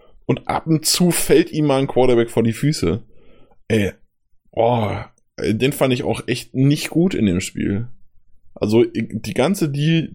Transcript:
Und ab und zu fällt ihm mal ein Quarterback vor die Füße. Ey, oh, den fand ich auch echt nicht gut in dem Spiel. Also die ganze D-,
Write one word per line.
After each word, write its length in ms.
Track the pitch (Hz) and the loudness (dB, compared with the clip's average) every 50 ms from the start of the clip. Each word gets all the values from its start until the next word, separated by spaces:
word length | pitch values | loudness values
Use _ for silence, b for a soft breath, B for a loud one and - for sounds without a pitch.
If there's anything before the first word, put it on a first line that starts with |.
| b b b b _ | b b b b _
Und 220 | - 156 - - - | -4 -4 -2 -2 -4
ab 200 | - - - 160 | -4 -4 0 0
und 180 | 160 151 - | 0 0 0
zu 260 | - - - 180 175 | -2 0 2 2 2
fällt 400 | 165 - - - 151 151 180 - | 2 0 2 4 4 4 4 2
ihm 140 | - 156 151 | 0 0 0
mal 160 | 147 135 135 | 2 2 2
ein 60 | 135 135 | 0 0
Quarterback 420 | - 123 127 123 120 117 117 117 | 2 2 4 4 4 4 2 2
vor 140 | - 120 113 | 0 0 0
die 100 | 117 110 | 0 0
Füße. 500 | - - 147 156 - - 82 - 117 - b b b b b b b b b b b _ - | 0 0 -2 0 0 0 -2 -2 -2 -6 b b b b b b b b b b b _ -2
Ey, 240 | 113 110 101 90 - - _ _ _ _ _ _ _ _ _ _ | 0 0 0 -2 -4 -8 _ _ _ _ _ _ _ _ _ _
oh, 400 | - 117 113 117 123 117 107 98 95 95 - - _ _ _ _ _ - | -2 0 0 2 2 0 0 -2 -4 -6 -10 -12 _ _ _ _ _ -6
den 340 | - 82 107 110 120 139 143 | -4 -2 0 0 0 -2 0
fand 200 | - 151 131 123 | 0 0 0 0
ich 100 | 123 - | 0 -2
auch 180 | 90 110 - - - | -4 -6 -4 -4 -6
echt 260 | 120 120 - - - | -6 -6 -8 -6 -2
nicht 360 | 127 135 143 143 147 - - | 0 2 2 2 0 -2 -4
gut 240 | - 160 175 190 - | 0 0 0 0 0
in 120 | - 113 | 0 0
dem 160 | 98 87 92 | 2 0 0
Spiel. 480 | - - - - - - 101 101 117 117 - - - - _ - - - - - - - - | -2 -6 -6 -6 -4 -2 -2 -4 -4 -8 -12 -16 -20 -20 _ -20 -20 -20 -20 -20 -20 -16 -6
Also 300 | - - 104 107 117 120 | -4 -2 2 4 4 2
die 500 | - - 104 113 - - 110 - - - | 2 0 -4 -6 -6 -8 -8 -8 -6 -2
ganze 360 | - 123 160 196 - 175 147 | 0 0 0 0 0 -2 -2
D-, 400 | 139 143 147 160 165 165 151 - | 0 0 0 2 2 0 0 -2